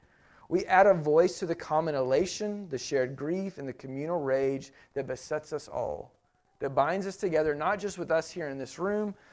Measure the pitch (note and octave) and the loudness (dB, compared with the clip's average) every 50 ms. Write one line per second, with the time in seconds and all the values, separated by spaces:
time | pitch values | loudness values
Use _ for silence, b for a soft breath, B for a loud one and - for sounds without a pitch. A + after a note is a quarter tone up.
0 | b b b b b b b b b b D#3+ F3+ F#3+ - G3 F#3 G3 G3+ F#3+ E3+ | b b b b b b b b b b -2 -2 0 4 6 8 8 8 8 6
1 | D3+ D3+ D3+ D#3+ F3 F#3 F3+ - - E3 E3+ E3+ - - D#3 D#3 E3 E3 D3+ C#3 | 4 4 6 6 6 6 4 -2 -4 -4 -4 -4 -4 -2 0 0 0 0 0 -2
2 | C3 B2+ C3 C#3+ F3+ - - - G#3+ G#3 G#3 G3+ G3+ F3 C#3+ B2 - - C#3+ C3+ | 0 2 4 2 2 2 -2 -6 -6 -6 -6 -6 -8 -8 -8 -8 -6 -2 0 0
3 | B2+ B2+ C#3 B2+ C3+ D3+ F3 F#3+ F#3+ G3 F3+ - C#3 C3+ B2 C3 - C3 C3 C3+ | 0 0 -2 -6 -4 -4 -2 -2 -4 -6 -8 -8 -10 -10 -10 -10 -12 -10 -8 -6
4 | D3 D#3+ F3 E3+ D3 C3+ C3 C3+ C#3 C3+ C#3 C3+ E3 - b b b b b C#3 | -4 -4 -4 -2 0 0 2 2 2 2 0 -2 -6 -10 b b b b b -6
5 | C3+ B2+ C3 B2 - - D3+ D3+ D3+ - D#3+ D3 - - - B2+ A#2+ - D2 - | -6 -4 -6 -10 -6 -6 -6 -6 -6 -6 -8 -8 -8 -6 -6 -4 -4 -4 -4 -8
6 | - B2 _ _ _ _ _ _ _ _ _ _ - C3+ C3+ C3+ C3+ D3+ F3 G3 | -10 -14 _ _ _ _ _ _ _ _ _ _ -6 -2 2 2 2 2 2 -2
7 | F#3+ G3 F#3 - - F#3 D#3+ D#3 D#3 D#3 D3 D3 D3+ F3 G#3 G3+ F#3 G3+ F3 F3+ | -2 -4 -8 -4 -4 0 2 2 2 2 0 0 0 0 0 0 -4 -8 -6 -6
8 | E3+ - E3 E3 D#3 - - F#3 E3 C#3+ C3+ C3+ C3+ B2 - - E3+ G3 G#3 G#3 | -2 0 0 0 0 -2 -8 -8 -8 -6 -6 -8 -8 -10 -8 -4 -2 -2 0 -2
9 | G#3+ G#3 G3 b b b | -2 -4 -6 b b b